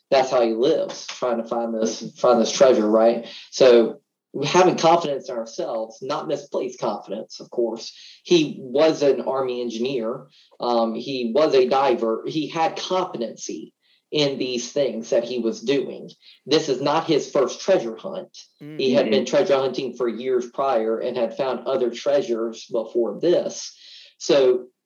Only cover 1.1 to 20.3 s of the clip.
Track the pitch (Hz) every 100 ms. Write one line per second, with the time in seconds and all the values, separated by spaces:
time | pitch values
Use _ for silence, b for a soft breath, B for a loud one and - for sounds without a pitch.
1.1 | - 123 117 113 120 117 113 110 - 113
2.1 | - 123 117 110 - 113 113 107 110 113
3.1 | 117 B B B - 127 120 110 - _
4.1 | _ _ - 143 175 180 - 165 170 147
5.1 | 135 - 127 113 - 156 113 113 - 135
6.1 | 156 160 139 143 - 127 - 120 98 -
7.1 | 104 - - - - 117 - - B B
8.1 | B - 175 147 101 131 135 160 151 143
9.1 | 127 123 135 127 123 120 110 127 135 110
10.1 | 95 - b b b 127 117 113 110 127
11.1 | 131 117 123 156 135 123 - 127 113 113
12.1 | 113 - 151 139 165 160 - - 185 180
13.1 | 110 113 - - - - _ _ _ -
14.1 | 151 143 131 127 120 - 147 131 110 -
15.1 | 117 120 123 110 104 117 139 - - -
16.1 | - b b 131 151 156 123 143 156 165
17.1 | 143 - 147 120 - - 113 113 110 -
18.1 | - - - - - 147 151 135 120 110
19.1 | 131 120 147 131 139 135 123 131 - 120
20.1 | 107 127